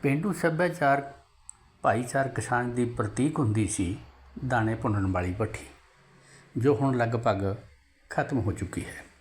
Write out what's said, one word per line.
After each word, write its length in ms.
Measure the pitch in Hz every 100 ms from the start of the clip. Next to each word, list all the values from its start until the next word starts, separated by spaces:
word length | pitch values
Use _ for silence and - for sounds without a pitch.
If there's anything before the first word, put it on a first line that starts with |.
ਪੇਂਡੂ 300 | 143 139 196
ਸੱਭਿਆਚਾਰ 800 | 170 170 160 180 170 143 139 - - _ _ _ - - _
ਭਾਈਚਾਰਕ 580 | - 107 127 135 135 127
ਸਾਂਝ 340 | 110 123 123
ਦੀ 100 | 120
ਪ੍ਰਤੀਕ 540 | 120 120 110 - 135 156
ਹੁੰਦੀ 300 | 123 107 104
ਸੀ 300 | - 90 95 - - - - 131
ਦਾਣੇ 260 | 123 110
ਭੁੰਨਣ 320 | 113 120 104 98
ਵਾਲੀ 260 | 90 90
ਭੱਠੀ, 320 | 92 107 - - - _ _ - - - - - -
ਜੋ 180 | 123
ਹੁਣ 220 | 147 135 127
ਲਗਭਗ 600 | 117 120 117 98 98 104 - - _ _ _
ਖਤਮ 280 | - 170 139
ਹੋ 140 | 98
ਚੁੱਕੀ 320 | - 92 -
ਹੈ। 200 | - - - -